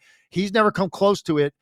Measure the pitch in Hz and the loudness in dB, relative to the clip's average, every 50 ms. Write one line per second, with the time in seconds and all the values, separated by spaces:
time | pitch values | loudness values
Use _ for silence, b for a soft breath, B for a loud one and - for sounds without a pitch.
0 | b b b b b b - 175 196 202 190 226 214 208 202 - 196 180 - - | b b b b b b -6 -6 -6 -2 0 2 2 2 2 0 -4 -4 -2 0
1 | 196 202 202 - - - 160 147 147 143 - _ | 2 2 2 0 -2 -2 0 0 0 -2 -4 _